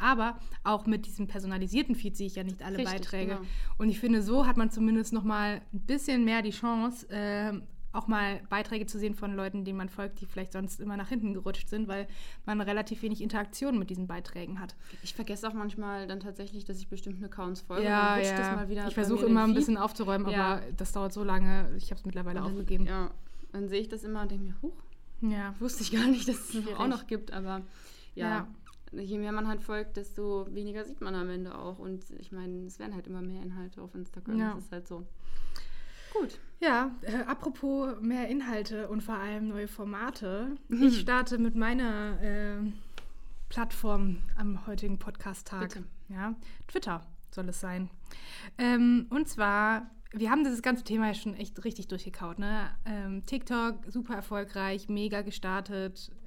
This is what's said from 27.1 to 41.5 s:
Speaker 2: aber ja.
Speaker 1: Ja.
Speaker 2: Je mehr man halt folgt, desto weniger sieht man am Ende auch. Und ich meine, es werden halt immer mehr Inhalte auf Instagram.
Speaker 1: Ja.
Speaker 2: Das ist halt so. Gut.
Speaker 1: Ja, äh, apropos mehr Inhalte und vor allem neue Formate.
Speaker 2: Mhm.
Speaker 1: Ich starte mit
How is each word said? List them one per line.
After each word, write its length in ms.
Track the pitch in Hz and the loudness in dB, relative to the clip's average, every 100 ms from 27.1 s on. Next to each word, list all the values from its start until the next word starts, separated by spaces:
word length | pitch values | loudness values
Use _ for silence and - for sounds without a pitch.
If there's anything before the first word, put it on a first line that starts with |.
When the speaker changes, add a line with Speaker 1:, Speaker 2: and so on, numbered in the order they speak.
| 214 208 | -6 -6
Speaker 2:
aber 300 | 196 190 190 185 - - - - | -6 -4 -6 -8 -14 -18 -18 -14
ja. 320 | - 220 214 - - - - - | -6 -2 -2 -6 -12 -18 -16 -12
Speaker 1:
Ja. 80 | - | -8
Speaker 2:
Je 160 | 196 208 | -6 -4
mehr 160 | 208 | -2
man 160 | 214 214 | 0 0
halt 140 | 220 | 0
folgt, 340 | 220 214 214 202 | 0 -2 -2 -4
desto 500 | 196 - 208 196 190 | -4 -4 -2 -2 -4
weniger 300 | 196 208 208 | -6 -6 -6
sieht 160 | 208 - | -8 -6
man 140 | 196 | -4
am 160 | 185 180 | -2 -2
Ende 260 | 180 180 - | -4 -6 -8
auch. 200 | 180 185 | -10 -10
Und 260 | 190 185 - - | -8 -8 -10 -12
ich 120 | - | -12
meine, 360 | 185 180 180 185 | -10 -8 -8 -10
es 120 | - | -10
werden 160 | 208 | -10
halt 120 | 185 185 | -10 -8
immer 160 | 180 | -8
mehr 200 | 185 185 | -6 -6
Inhalte 380 | 185 185 180 190 | -6 -8 -10 -12
auf 140 | 185 | -14
Instagram. 440 | 185 180 185 226 220 | -10 -10 -8 -2 0
Speaker 1:
Ja. 140 | 220 | 0
Speaker 2:
Das 100 | 202 | -2
ist 80 | - | -8
halt 140 | 180 - | -10 -10
so. 200 | 175 175 - - - - - - - - - - 427 | -10 -10 -6 2 4 4 2 0 -2 -4 -8 -6 -2
Gut. 180 | 285 - - - | -2 -4 -12 0
Speaker 1:
Ja, 300 | 330 240 262 247 | 2 4 2 -2
äh, 140 | 180 240 247 | -4 -2 -2
apropos 720 | 269 311 - 277 269 262 214 | -4 -4 -4 -2 0 -2 -2
mehr 280 | 226 254 226 | -2 0 0
Inhalte 600 | 277 247 214 208 214 202 | -2 -2 -2 -2 -4 -4
und 140 | 214 | -4
vor 140 | - 208 | -4 -4
allem 320 | 202 214 214 | -4 -4 -4
neue 200 | 202 208 | -4 -6
Formate. 880 | - 208 202 247 - 196 196 262 277 - | -6 -8 -6 -6 -6 -4 -4 -4 -6 -2
Speaker 2:
Mhm. 140 | 233 | 6
Speaker 1:
Ich 160 | 269 226 | 8 8
starte 380 | 208 254 254 240 | 4 4 4 2
mit 160 | 233 | 4